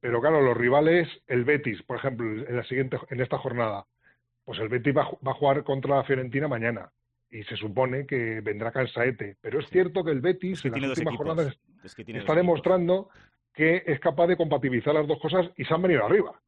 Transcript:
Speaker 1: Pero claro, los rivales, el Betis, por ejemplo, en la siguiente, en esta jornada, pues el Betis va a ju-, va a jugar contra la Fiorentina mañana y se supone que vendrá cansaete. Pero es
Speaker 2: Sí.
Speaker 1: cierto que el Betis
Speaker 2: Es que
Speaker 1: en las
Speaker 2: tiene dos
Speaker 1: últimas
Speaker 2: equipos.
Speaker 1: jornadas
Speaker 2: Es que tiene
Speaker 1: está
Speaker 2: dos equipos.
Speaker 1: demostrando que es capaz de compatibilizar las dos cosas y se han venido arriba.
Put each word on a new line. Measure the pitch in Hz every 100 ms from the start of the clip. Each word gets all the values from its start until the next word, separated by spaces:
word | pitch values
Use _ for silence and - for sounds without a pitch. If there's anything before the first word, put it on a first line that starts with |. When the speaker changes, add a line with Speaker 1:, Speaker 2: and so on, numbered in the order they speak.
Speaker 1:
Pero | 127 117
claro, | 135 160
los | 135 117
rivales, | 123 139 156 175 165 - _
el | 127
Betis, | 120 147 143 101
por | - 123
ejemplo, | 139 117 113
en | 107 113 123
la |
siguiente, | 117 127 131 123 -
en | 127
esta | 127 143
jornada, | 135 120 113 101 - _ _ _ _ _
pues | - 107
el | 110
Betis | 123 120 139
va |
a | 135
ju-, | - 131
va |
a |
jugar | 127 143 139
contra | 147 135 131 139
la |
Fiorentina | - 135 127 135 151
mañana | 123 113 113 80 _ _ _ _
y | 117
se | 104 104
supone | 107 101 127 131 139
que | 135 117 110
vendrá | 107 104 113
cansaete. | 123 123 - 120 117 104 98
Pero | - 127
es | -
Speaker 2:
Sí. |
Speaker 1:
cierto | 185 180 185
que | 165
el | 143
Betis | 151 185 180 185
Speaker 2:
Es |
que | 143
Speaker 1:
en |
las | 117
Speaker 2:
tiene | 135
dos | 127
Speaker 1:
últimas | 156
Speaker 2:
equipos. | 127 147
Speaker 1:
jornadas | 160 151 - _ _
Speaker 2:
Es | -
que | -
tiene | 113 113
Speaker 1:
está | -
Speaker 2:
dos | 156
equipos. | 180 160
Speaker 1:
demostrando | - 185 170 185 196 - _ _ _
que | - 160 175 175
es | 139
capaz | 175 143 170
de | 180
compatibilizar | 160 143 135 123 143
las | 151 151
dos | 151
cosas | 156 156 175 -
y |
se | -
han | 160
venido | 180 156
arriba. | 107 190 180 -